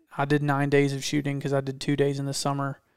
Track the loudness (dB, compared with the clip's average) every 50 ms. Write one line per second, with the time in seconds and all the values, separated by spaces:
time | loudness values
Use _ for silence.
0 | _ _ -6 -6 0 2 2 2 2 2 0 0 2 4 6 4 4 4 0 -2
1 | -4 -2 -2 -2 -2 -2 -4 -4 -2 0 0 0 0 -2 -8 -6 -2 -2 0 2
2 | 2 0 0 -2 -4 -6 -6 -4 -2 -2 -2 -2 -4 -6 -6 -10 _ _ _